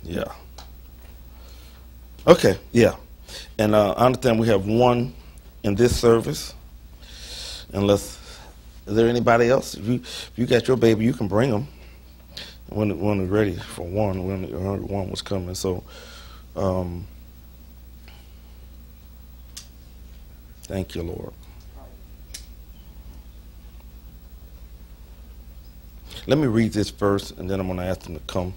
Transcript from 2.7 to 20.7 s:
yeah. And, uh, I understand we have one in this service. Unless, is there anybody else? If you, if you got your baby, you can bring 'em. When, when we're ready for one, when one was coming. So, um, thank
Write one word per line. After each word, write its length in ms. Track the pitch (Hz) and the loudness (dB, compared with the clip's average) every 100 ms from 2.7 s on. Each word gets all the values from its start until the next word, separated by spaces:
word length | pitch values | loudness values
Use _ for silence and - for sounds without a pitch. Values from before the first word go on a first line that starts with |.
yeah. 240 | 117 107 - - - - - - - | 4 4 4 -14 -20 -18 -16 -16 0
And, 160 | 107 | 4
uh, 180 | 107 104 | 6 4
I 120 | - | 4
understand 340 | 123 123 131 110 | 4 4 2 2
we 100 | 113 | 4
have 180 | 104 95 | 2 2
one 480 | 110 123 120 123 - - - - - | 4 4 4 -2 -8 -20 -20 -20 -8
in 120 | 107 | -4
this 240 | 101 120 - | 4 4 4
service. 560 | 120 117 110 156 - - - - - - - - - - - - - | 4 4 2 -6 -10 -16 -20 -20 -20 -20 -20 -18 -16 -14 -14 -14 -10
Unless, 460 | 101 98 101 - - - - - - - - - | -2 2 2 2 -14 -18 -20 -20 -20 -20 -20 -4
is 80 | |
there 140 | 104 117 | 2 4
anybody 400 | 120 117 117 120 | 4 4 6 6
else? 260 | 131 - | 4 0
If 100 | - | -10
you, 100 | 104 123 | -4 -4
if 360 | - - - - | -4 -14 -14 -4
you 100 | 120 | 2
got 200 | 120 110 | 2 2
your 80 | 127 | 4
baby, 280 | 113 110 | 4 4
you 80 | 110 | 2
can 160 | - 104 | 0 0
bring 240 | 98 135 | 2 2
'em. 160 | 104 139 - - - - - - - - - - | 0 -4 -12 -20 -20 -20 -20 -20 -16 -16 -18 -10
When, 300 | - 107 85 | -2 -2 0
when 180 | 92 104 | 0 0
we're 160 | 92 | 0
ready 220 | 104 107 87 | 2 0 -2
for 300 | - - 87 | -10 -12 -6
one, 400 | 95 107 92 90 | -2 -2 -2 -4
when 640 | 95 90 64 95 98 101 | -6 -6 -6 -4 -4 -4
one 220 | 101 95 | -6 -6
was 120 | 98 | -8
coming. 320 | - 98 90 | -6 -6 -6
So, 280 | 90 98 92 - - - - - - - | -6 -4 -4 -8 -20 -20 -20 -20 -20 -16
um, 520 | - 95 92 90 87 92 - - - - - - - - - - - - - - - - - - - - - - - - - - - - - - - - - - - | -4 -2 0 -4 -8 -12 -18 -20 -20 -20 -20 -20 -20 -20 -20 -20 -20 -20 -20 -20 -20 -20 -20 -20 -20 -20 -20 -20 -20 -20 -20 -20 -20 -20 -20 -20 -20 -20 -20 -20 -20
thank 300 | - | -10